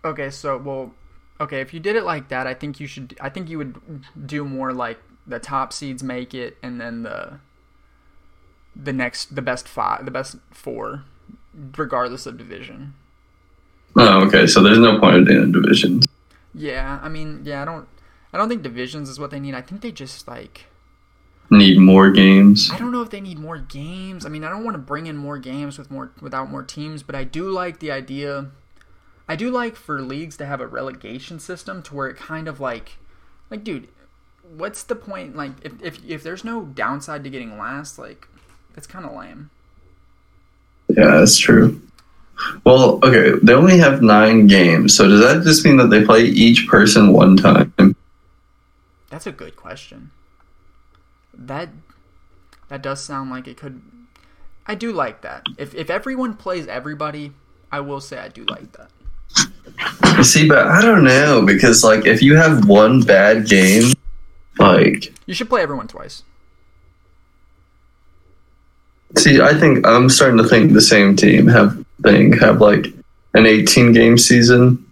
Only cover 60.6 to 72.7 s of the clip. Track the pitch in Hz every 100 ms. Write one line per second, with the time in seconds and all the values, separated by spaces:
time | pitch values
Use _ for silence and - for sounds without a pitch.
60.6 | - 165 233 208 135 131 147 127 98 95
61.6 | 120 113 113 107 95 113 135 156 160 143
62.6 | 101 101 107 131 110 98 101 110 107 98
63.6 | 92 104 120 131 - - - - _ -
64.6 | 101 90 147 - - - - 180 233 240
65.6 | 156 135 113 - - - - _ _ _
66.6 | _ _ _ _ _ _ _ _ _ _
67.6 | _ _ _ _ _ _ _ _ _ _
68.6 | _ _ _ _ _ - 147 139 135 156
69.6 | 160 131 110 120 127 - 135 113 110 113
70.6 | 87 107 107 107 98 98 101 104 - 117
71.6 | 104 - - - 110 101 107 113 107 107
72.6 | 104